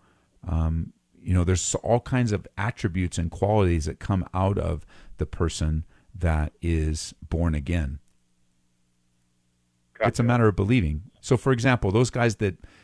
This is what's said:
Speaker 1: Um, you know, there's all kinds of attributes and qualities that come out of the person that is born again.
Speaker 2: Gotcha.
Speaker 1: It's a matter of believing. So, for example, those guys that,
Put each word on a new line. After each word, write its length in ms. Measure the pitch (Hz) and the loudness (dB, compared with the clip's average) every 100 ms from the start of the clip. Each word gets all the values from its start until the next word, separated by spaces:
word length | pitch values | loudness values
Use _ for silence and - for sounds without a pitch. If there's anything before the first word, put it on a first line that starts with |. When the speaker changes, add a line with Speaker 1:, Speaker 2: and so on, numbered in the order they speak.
| _ _ _ _ 85 | _ _ _ _ -6
Speaker 1:
Um, 460 | 82 80 82 82 - _ _ | -2 0 -2 -4 -10 _ _
you 120 | - | 0
know, 100 | 90 | 2
there's 300 | 87 92 - - | 2 0 0 -4
all 260 | - 120 | 0 -2
kinds 300 | - 131 117 | 0 0 0
of 160 | 101 - - | -2 -6 -6
attributes 600 | 104 - 98 85 87 - | -6 -4 -4 -2 -2 -2
and 140 | 80 | -6
qualities 540 | - 98 110 92 85 78 | -2 0 2 4 2 0
that 140 | - | -6
come 280 | - 98 - | -4 -2 -2
out 240 | 90 95 98 | -2 0 0
of 280 | 82 78 - - - - | -2 -4 -8 -20 -14 -8
the 80 | - | -6
person 600 | - 85 - 78 78 - _ _ | -2 -2 0 -2 -2 -4 _ _
that 400 | 90 87 78 76 - | -4 0 0 -2 -4
is 540 | 85 82 78 78 - - - | -2 0 0 -4 -8 -14 -6
born 280 | 82 85 76 | -2 0 0
again. 440 | 71 85 71 71 _ _ _ _ _ _ _ _ _ _ _ _ _ _ _ _ _ _ _ - | -2 -2 -2 -6 _ _ _ _ _ _ _ _ _ _ _ _ _ _ _ _ _ _ _ -2
Speaker 2:
Gotcha. 120 | 113 | 0
Speaker 1:
It's 100 | - | 2
a 40 | |
matter 240 | 117 120 110 | 2 4 4
of 80 | 95 | 4
believing. 480 | 98 123 78 76 101 - | 2 2 2 -2 -8 -10
So, 140 | - 127 | 0 0
for 160 | 135 | 2
example, 380 | 123 131 123 98 | 2 2 2 2
those 220 | 101 123 | 2 2
guys 240 | 127 117 104 | 2 0 0
that, 220 | 101 90 - - | -4 -4 -12 -20